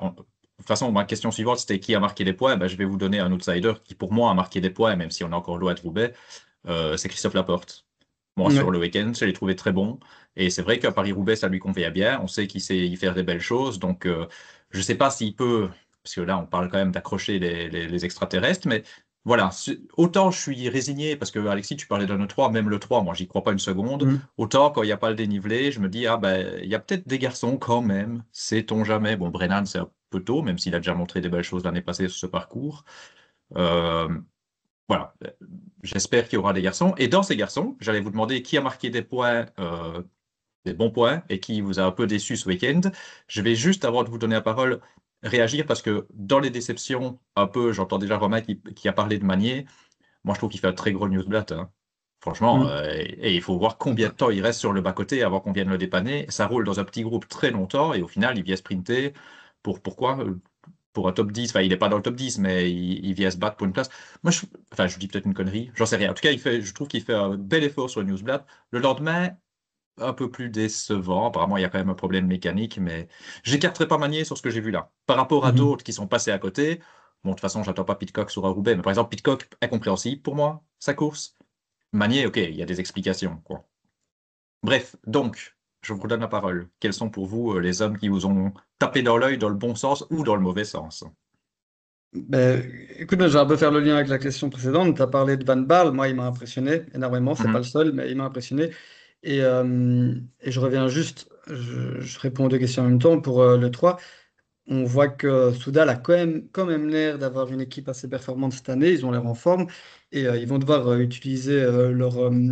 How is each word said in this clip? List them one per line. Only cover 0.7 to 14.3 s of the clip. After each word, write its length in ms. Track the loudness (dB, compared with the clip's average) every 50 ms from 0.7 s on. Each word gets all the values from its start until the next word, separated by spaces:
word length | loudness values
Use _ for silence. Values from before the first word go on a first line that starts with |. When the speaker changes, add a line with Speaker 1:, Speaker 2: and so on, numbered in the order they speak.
| 0 0 0 0
Speaker 1:
ma 140 | 0 0 0
question 260 | 0 -4 -4 -2 -4
suivante, 260 | -4 -2 0 0 0 0
c'était 220 | 0 -2 -2 -4
qui 160 | 0 0 2
a 40 | 2
marqué 240 | 2 0 0 -2 -2
des 100 | -2 0
points. 220 | 2 2 2 2
Ben, 120 | 2 0 -2
je 80 | -2
vais 100 | -2 -2
vous 120 | -2 -2 -2
donner 200 | 0 0 0 0
un 140 | 2 0
outsider 420 | 0 0 0 -2 -2 2 2 0 0 0 _
qui, 120 | _ -12
pour 180 | -10 -6 -2 2
moi, 160 | 2 4 4
a 60 | 4
marqué 260 | 2 0 0 -2 -2
des 80 | -2 -2
points, 260 | 0 2 2 2 2
même 140 | 0 -4 -6
si 140 | -6 -8 -6
on 80 | -4
est 20 | -4
encore 240 | -6 -4 -4 -6 -2
loin 160 | -2 -2 -2
de 80 | -2
Roubaix. 320 | -6 -8 -2 -2 -2 -2 -4 -10 -20 -20 -20 -20 -20 _ _ _ _ -4
Euh, 300 | -2 -2 0 -2 -2 -4
c'est 120 | -4 -8
Christophe 240 | -8 -4 -4 0 0
Laporte. 540 | 0 0 0 -2 -4 -4 -8 -20 -20 _ _ _ _ _ _ _ _ _ _ _ 0
Moi, 120 | 2 4
Speaker 2:
Ouais. 60 | 4 4
Speaker 1:
sur 120 | 4 2
le 80 | 2 0
week-end, 340 | -2 0 0 0 -2 0 -2 0
je 60 | 0
l'ai 80 | 0 0
trouvé 220 | 0 0 -2 -2
très 160 | 0 0 0
bon. 280 | 0 2 0 -2 -4 -8 -14 -20 -20 -20 -20 _ _
Et 160 | -2 -2 0
c'est 100 | 0 -2
vrai 160 | 0 0 0 2
qu'à 140 | 2 0
Paris-Roubaix, 440 | 0 0 -2 -2 -2 -2 0 0 0
ça 120 | 0 0 -2
lui 100 | -2 -2
convient 320 | -2 -4 -2 -2 -2 -2
bien. 300 | 0 0 2 2 0 0
On 60 | -4 -6
sait 180 | -4 -4 -6
qu'il 160 | -4 -6 -8
sait 160 | -4 -2 0 0
y 180 | 0 0 -2
faire 200 | -2 -2 -2 0
des 80 | 0 -2
belles 180 | -2 -2 -4
choses. 380 | -2 -2 0 0 0 -2 -4 -4
Donc, 260 | -4 -4 -4 -2 -2
euh, 220 | -2 -2 -2 -4 -8